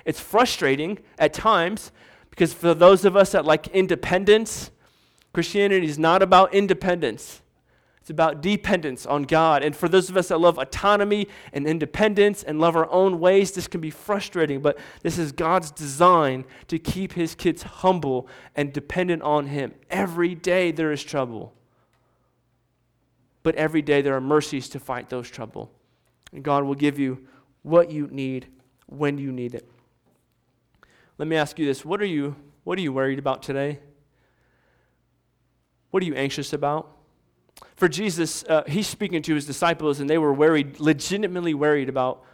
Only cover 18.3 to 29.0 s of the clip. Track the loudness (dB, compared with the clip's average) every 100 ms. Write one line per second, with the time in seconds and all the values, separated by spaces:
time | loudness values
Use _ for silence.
18.3 | -18 -14 -6 -6 -6 -8 -6 -2 -2 0
19.3 | -2 -2 -6 -8 -12 _ -6 -4 -2 -2
20.3 | -2 -2 0 0 -2 -2 -4 -6 -6 -6
21.3 | -8 -14 _ _ _ _ _ _ _ _
22.3 | _ _ _ _ _ _ _ _ _ _
23.3 | _ -4 0 0 -2 2 2 2 -2 2
24.3 | 0 0 -8 -10 -16 -10 -10 -8 -10 -10
25.3 | -14 -14 -14 -16 _ _ _ _ _ -20
26.3 | -14 -2 -2 -2 0 -2 0 -4 -6 -14
27.3 | _ _ _ 0 2 2 -2 -10 -8 -8
28.3 | -8 -12 _ _ _ _ -6